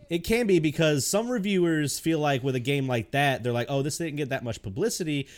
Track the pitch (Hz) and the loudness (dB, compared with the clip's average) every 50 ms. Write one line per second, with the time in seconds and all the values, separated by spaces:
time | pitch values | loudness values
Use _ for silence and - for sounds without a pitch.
0 | - - 170 170 170 - 226 233 240 196 185 170 156 156 135 - 165 156 151 143 | -6 -6 -6 -4 0 0 0 2 4 4 4 4 4 2 2 4 4 4 4 2
1 | 123 - - 202 226 240 254 233 185 208 196 180 175 165 160 156 147 139 - - | 0 0 0 0 0 0 -2 -2 0 2 2 4 4 4 2 2 0 -2 -4 -2
2 | - 160 165 151 151 147 139 127 120 139 127 127 117 135 143 143 135 131 123 117 | -2 0 0 2 2 2 0 0 0 0 -2 0 0 0 0 0 0 0 -2 -2
3 | 107 - - 139 143 143 131 - 113 123 120 120 120 - 139 139 139 143 139 - | -2 -2 0 2 2 2 0 0 -2 -2 -2 -2 -2 -2 -2 -2 -2 -2 -4 -4
4 | 170 160 139 147 147 120 135 131 120 117 107 - - 107 95 127 196 233 - - | -6 -6 -4 -4 -4 -4 -4 -4 -4 -6 -8 -6 -8 -8 -4 -2 -2 -2 -2 -4
5 | 180 156 147 143 135 - - | -4 -2 -2 -4 -4 -6 -14